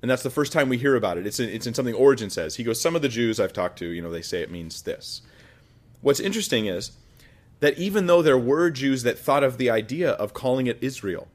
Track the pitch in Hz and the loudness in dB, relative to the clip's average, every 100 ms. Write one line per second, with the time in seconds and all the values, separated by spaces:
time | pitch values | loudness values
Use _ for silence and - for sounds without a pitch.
0 | 120 127 131 135 143 165 135 123 139 131 | 0 0 0 -2 0 2 2 2 2 2
1 | 104 87 98 104 117 107 120 117 127 113 | 2 -2 -4 -4 -4 -4 -6 -4 -2 4
2 | 135 127 107 - 80 - 117 113 165 170 | 6 6 0 -6 -6 -6 -4 -2 0 0
3 | 143 113 117 110 95 - 90 - 85 85 | -2 0 0 2 -2 0 -4 -4 -8 -6
4 | 85 82 85 90 78 87 82 - - - | -6 -8 -6 -6 -6 -8 -12 -10 -8 -8
5 | - - - - - - _ _ _ - | -10 -16 -18 -20 -20 -20 _ _ _ -4
6 | 139 143 196 226 202 120 107 90 120 - | 0 2 0 -2 -2 0 0 -4 -8 -14
7 | - - - - _ - 147 139 185 202 | -20 -20 -20 -20 _ 0 0 0 -2 0
8 | 180 175 156 131 120 147 175 135 135 135 | 4 6 6 4 4 2 2 2 0 0
9 | 120 110 - 143 139 117 123 113 110 156 | 0 -2 0 2 2 2 2 2 0 -2
10 | 170 110 104 - 131 131 127 117 135 131 | 0 0 -4 -4 -2 0 0 -2 -6 -6
11 | 101 82 - | -6 -6 -10